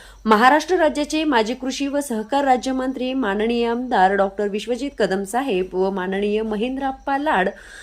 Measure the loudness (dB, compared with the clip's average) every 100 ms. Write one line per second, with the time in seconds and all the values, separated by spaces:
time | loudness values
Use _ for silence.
0 | -20 -4 4 6 6 6 4 2 2 0
1 | -2 -2 0 2 0 -2 -6 -4 -4 -2
2 | -4 -4 -2 0 2 2 0 -4 -4 -4
3 | -4 -2 -2 0 0 0 0 -2 0 4
4 | 4 4 0 0 -4 -4 -4 -4 -4 -2
5 | 0 0 -2 -4 -2 -2 -2 -2 -2 -2
6 | -4 -2 -2 -2 -2 -2 -4 -4 -6 -6
7 | -4 -2 0 0 0 -4 -14 -20